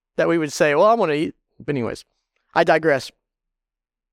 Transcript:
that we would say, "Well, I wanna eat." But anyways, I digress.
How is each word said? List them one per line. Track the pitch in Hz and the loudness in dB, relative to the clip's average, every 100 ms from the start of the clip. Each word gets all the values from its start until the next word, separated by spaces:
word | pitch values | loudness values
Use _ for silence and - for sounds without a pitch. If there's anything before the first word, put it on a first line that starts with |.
| _ - | _ -4
that | 160 | 0
we | 170 | 0
would | 151 | -2
say, | - 156 147 | 0 2 4
"Well, | 208 | 4
I | |
wanna | 233 175 | 2 0
eat." | 147 165 - _ - | -2 -4 -8 _ -14
But | 120 | -8
anyways, | 143 110 - - _ _ _ _ | -6 -6 -8 -16 _ _ _ _
I | - | -2
digress. | 170 160 160 135 - - _ _ _ _ _ _ _ _ _ | 2 2 2 -2 -4 -18 _ _ _ _ _ _ _ _ _